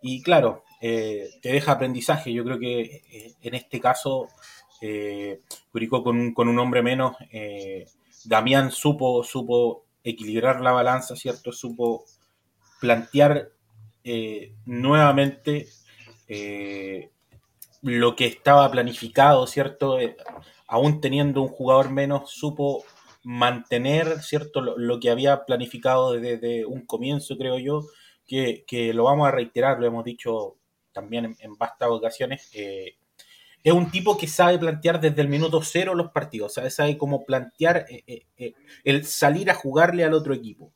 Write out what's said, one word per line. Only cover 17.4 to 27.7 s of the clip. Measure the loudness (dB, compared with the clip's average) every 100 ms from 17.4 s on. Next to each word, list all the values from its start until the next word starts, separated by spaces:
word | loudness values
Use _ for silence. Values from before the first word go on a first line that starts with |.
| _ _ -20 _
lo | -4 2 2 2
que | -2
estaba | 0 6 8 6
planificado, | 2 -2 -6 -4 6 8 8 4
¿cierto? | -2 -4 -2 -2 0
Eh, | -2 -6 -18 -18 -20 _ _
aún | 2 2 2
teniendo | 0 0 2 0
un | -2
jugador | -4 4 4 4
menos, | 0 0 -2 -6
supo | -8 -6 -2 -2 -2 -8 _ _ _
mantener, | -12 0 0 0 -4 -2 2 2 0 -4
¿cierto? | -4 -4 -4 -4
Lo, | -4 -4
lo | -2 0
que | 0
había | 2 2 2
planificado | 0 -4 -4 -4 0 2 2
desde, | 0 -4 -4
desde | -4 -4 -6
un | -10 -10
comienzo, | -8 -4 -6 -6 -8
creo | -4 -4
yo, | -2